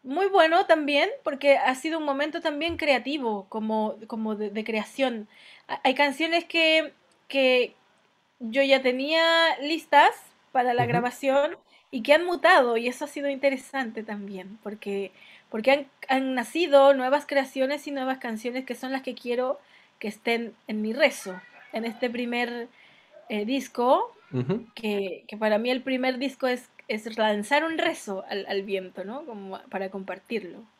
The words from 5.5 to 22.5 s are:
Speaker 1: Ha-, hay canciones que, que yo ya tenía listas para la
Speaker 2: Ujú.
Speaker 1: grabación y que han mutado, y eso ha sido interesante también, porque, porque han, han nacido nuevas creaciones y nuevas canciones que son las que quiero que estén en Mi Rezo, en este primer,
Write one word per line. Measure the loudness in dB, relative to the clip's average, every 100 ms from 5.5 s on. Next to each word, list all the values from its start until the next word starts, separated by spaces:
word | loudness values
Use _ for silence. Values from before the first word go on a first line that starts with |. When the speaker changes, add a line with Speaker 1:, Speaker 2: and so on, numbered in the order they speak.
| -20 -12
Speaker 1:
Ha-, | -2
hay | -2
canciones | 2 0 0 0 0 0
que, | 2 4 4 0 _ _ _ _
que | 2 4 4 0 _ _ _ _ _ _ _
yo | -2 0
ya | 4 4
tenía | 4 0 0 2 4 4 4 2
listas | -2 -4 4 8 8 4 -16 _ _
para | 0 0
la | 0
Speaker 2:
Ujú. | 2
Speaker 1:
grabación | 0 0 -2 0 2 0 -4 _ _ _
y | -6
que | 4
han | 4
mutado, | 4 2 6 6 6 2
y | -2
eso | -6
ha | -10
sido | -6 -4
interesante | 0 0 -2 -6 -8 -6 -8
también, | -10 -10 -10 -12 -14 -14
porque, | -14 -10 -6 -6 -6 _ -20 -20 _
porque | -2 2
han, | 2 0 _ -2
han | 0 0
nacido | -4 -4 -2 4 8 8
nuevas | 6 2 0 0
creaciones | -2 -2 -2 -2 -2 -6
y |
nuevas | -6 -4 -6
canciones | -6 -8 -6 -8
que | -8 -10
son | -6
las | -6
que | -8
quiero | -10 -6 -4 -2 -4 _ _ _ _
que | -10
estén | -6 -2 -2 -4 -12 -8
en | -6
Mi | -4
Rezo, | 2 2 2 -12 -12 -16 -20 -10
en | -8
este | -6 -4 -4
primer, | -4 -4 -4 -4